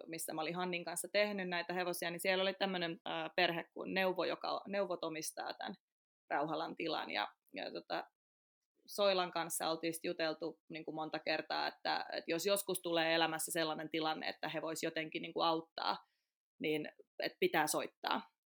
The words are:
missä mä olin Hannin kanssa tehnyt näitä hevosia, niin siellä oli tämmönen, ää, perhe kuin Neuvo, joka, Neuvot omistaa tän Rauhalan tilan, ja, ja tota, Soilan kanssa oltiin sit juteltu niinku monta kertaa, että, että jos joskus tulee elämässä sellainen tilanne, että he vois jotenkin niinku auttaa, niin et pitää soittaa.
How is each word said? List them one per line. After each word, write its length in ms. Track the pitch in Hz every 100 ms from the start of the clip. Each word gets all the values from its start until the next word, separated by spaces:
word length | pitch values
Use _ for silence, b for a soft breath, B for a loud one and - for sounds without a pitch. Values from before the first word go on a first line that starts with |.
| -
missä 280 | 165 -
mä 60 | 160
olin 140 | 156
Hannin 300 | 175 180 175
kanssa 240 | 170 175 175
tehnyt 360 | 202 208 202 185
näitä 240 | 175 170
hevosia, 380 | 180 180 175 170
niin 100 | 170
siellä 220 | 190 185
oli 120 | 190
tämmönen, 460 | 190 196 185 170 170
ää, 260 | - 165 160 -
perhe 280 | 175 165 -
kuin 200 | - -
Neuvo, 300 | 185 185 180
joka, 360 | 147 156 165 147 -
Neuvot 380 | 196 190 170
omistaa 500 | 165 156 156 - -
tän 200 | - - 196 _ _ _ _ -
Rauhalan 460 | 156 156 156 160 -
tilan, 340 | 160 151 -
ja, 180 | - - - _
ja 180 | 185 180
tota, 320 | 165 - 165 - _ _ _ _ _ _ _ -
Soilan 460 | - 202 185 180
kanssa 360 | 170 165 - 175
oltiin 260 | 165 165
sit 100 | 160
juteltu 560 | 180 175 160 156 160 - -
niinku 240 | 160 160
monta 260 | 156 156 156
kertaa, 480 | - 156 156 151 147
että, 400 | - 165 156 -
että 180 | - -
jos 160 | 165 196
joskus 360 | 196 - 180
tulee 320 | 175 165 160
elämässä 380 | 165 160 160 -
sellainen 380 | 165 156 156 156
tilanne, 380 | 160 156 156 -
että 200 | - 156
he 140 | 156
vois 200 | 156 160
jotenkin 400 | 165 160 156 165
niinku 180 | 170 165
auttaa, 580 | 165 165 - - - 180 b b b _ _ -
niin 300 | 160 147 - - - -
et 140 | - -
pitää 260 | 180 165 151
soittaa. 560 | 147 120 _ - 226 - _